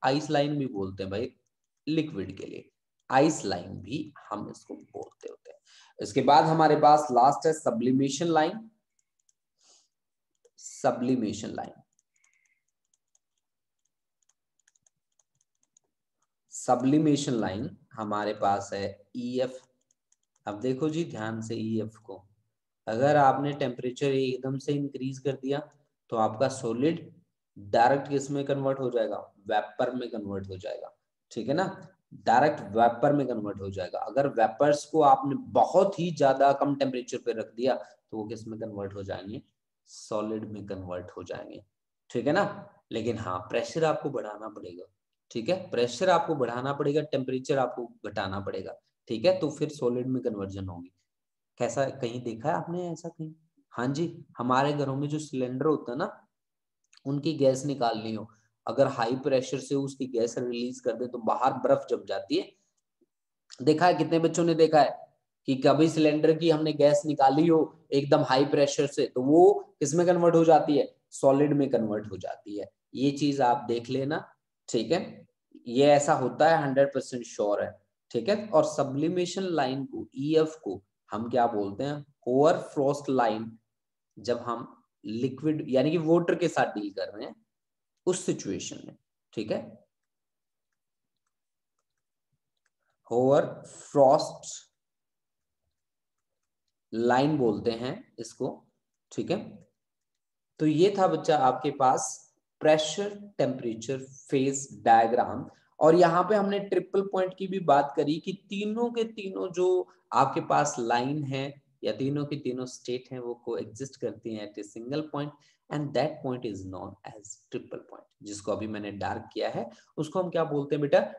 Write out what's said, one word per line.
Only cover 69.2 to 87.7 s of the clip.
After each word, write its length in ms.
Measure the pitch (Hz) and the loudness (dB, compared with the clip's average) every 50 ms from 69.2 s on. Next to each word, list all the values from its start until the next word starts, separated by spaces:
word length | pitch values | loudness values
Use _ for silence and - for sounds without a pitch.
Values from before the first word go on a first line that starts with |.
| 127 | 2
वो 520 | 135 147 165 180 196 208 403 - - _ _ | 6 8 8 8 8 8 4 -2 -10 _ _
किस 140 | 156 131 139 | -4 0 2
में 100 | 170 175 175 | 2 4 4
convert 280 | 180 175 175 170 165 | 4 4 4 6 6
हो 80 | 165 165 | 6 8
जाती 320 | 160 160 151 151 - 147 139 | 8 8 6 6 4 2 2
है, 100 | 113 - _ _ _ _ | 2 0 _ _ _ _
Solid 420 | - - - 139 135 139 147 147 143 | -12 2 4 4 6 6 4 4 4
में 160 | 143 139 127 | 2 0 2
convert 420 | - 113 110 107 104 107 107 104 | 0 0 0 0 -4 -6 -6 -8
हो 60 | 95 92 | -12 -12
जाती 400 | - - - - _ - 104 101 | -10 -12 -12 -12 _ -12 -10 -10
है। 120 | 98 - _ _ _ _ - | -10 -12 _ _ _ _ -6
ये 160 | 117 127 143 139 | -2 -2 0 0
चीज 280 | 139 151 143 139 139 135 | 0 -2 -2 0 2 2
आप 220 | 120 120 117 113 110 | 2 2 0 0 -2
देख 220 | 117 120 117 117 | -4 -4 -2 -4
लेना, 340 | 131 131 135 139 156 180 190 - _ _ _ _ _ _ _ - | -4 -4 -2 -2 -4 -4 -6 -10 _ _ _ _ _ _ _ -4
ठीक 220 | - 120 110 113 | -2 -2 0 0
है, 360 | 156 180 220 - - - - _ _ _ _ _ _ - _ 120 | 0 -2 -2 -6 -14 -18 -20 _ _ _ _ _ _ -18 _ -4
ये 200 | 117 123 139 147 | 2 4 6 8
ऐसा 260 | 147 143 143 - 160 | 8 6 6 4 2
होता 340 | 135 131 120 117 - 147 156 | 2 2 -2 2 4 4 6
है, 140 | 165 156 147 | 6 4 4
hundred 300 | 139 131 131 139 139 - | 2 4 4 4 4 4
percent 320 | 135 123 - - 127 117 | -4 -6 -4 -8 -10 -10
sure 380 | 110 - - 110 104 104 98 95 | -10 -4 -2 0 0 0 0 -2
है, 80 | 92 - - _ _ _ _ _ _ | -4 -8 -14 _ _ _ _ _ _
ठीक 180 | - 123 113 - | -6 -4 0 0
है। 180 | 208 214 - - | -2 -2 -2 2
और 180 | - 151 - - | 4 4 4 4
sublimation 760 | - - 139 131 131 139 151 165 180 180 180 175 - 196 190 185 | 0 -2 -2 -2 0 -2 -2 0 0 0 -2 -2 -4 -4 -4 -2
line 340 | 170 151 139 127 131 139 135 | 0 0 0 0 -2 -4 -6
को, 220 | 135 - - - - _ | -8 -8 -12 -12 -12 _
ईएफ़ 420 | 127 135 147 156 156 156 156 - - | -6 -4 2 4 4 4 2 -2 -10
को 220 | - - 92 92 _ _ _ _ _ _ | -8 -8 -8 -8 _ _ _ _ _ _
हम 180 | - 104 117 120 | -8 -6 -6 -2
क्या 160 | 120 127 120 117 | 0 2 2 2
बोलते 340 | - 104 101 98 101 98 131 | 2 -2 -4 -4 -6 -6 -6
हैं, 160 | 143 147 147 143 _ _ _ _ - | -6 -6 -8 -10 _ _ _ _ 0
होअर 300 | 123 135 143 151 143 - - - - | 2 6 6 6 4 2 -2 -6 -4
फ्रॉस्ट 360 | 156 139 135 143 143 - - | 0 0 0 0 0 -2 -2
line 400 | 135 127 120 113 107 110 113 110 - - _ _ _ _ _ _ _ _ _ _ _ - | 0 2 2 2 0 -2 -6 -10 -12 -18 _ _ _ _ _ _ _ _ _ _ _ -14
जब 220 | 110 110 120 117 | -4 -4 -4 -2
हम 280 | - 120 117 - 131 - - _ _ _ _ _ _ | -2 -6 -8 -8 -8 -14 -18 _ _ _ _ _ _
liquid 640 | 104 107 113 123 135 - - 143 156 156 151 - - | -8 -6 -4 -4 -4 -6 -4 -4 -2 -2 -2 -4 0
यानी 220 | 123 127 127 151 | 2 2 2 4
कि 60 | 160 180 | 2 0
water 360 | 160 156 165 175 170 170 180 | 2 4 4 4 4 2 0
के 120 | 170 175 160 | 0 0 -2
साथ 260 | - 147 127 - - | 0 0 0 0 -2
deal 140 | 107 104 104 95 | -6 -8 -8 -6
कर 180 | 92 92 92 98 | -8 -8 -8 -8
रहे 120 | 104 120 | -12 -14
हैं 100 | 165 226 _ _ _ _ _ _ _ | -14 -14 _ _ _ _ _ _ _